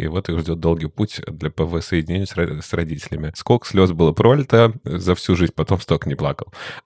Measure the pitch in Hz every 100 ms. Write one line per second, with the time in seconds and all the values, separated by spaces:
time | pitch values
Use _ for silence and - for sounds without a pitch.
0 | 78 87 92 82 80 82 82 82 78 -
1 | 104 - - 78 78 - 80 85 - 87
2 | 78 90 98 - 85 76 - 85 80 73
3 | - 80 78 - - 120 - 98 92 82
4 | 82 78 110 143 135 117 117 110 - 87
5 | 92 90 - 87 87 - 80 92 - 80
6 | 78 71 71 - - - - -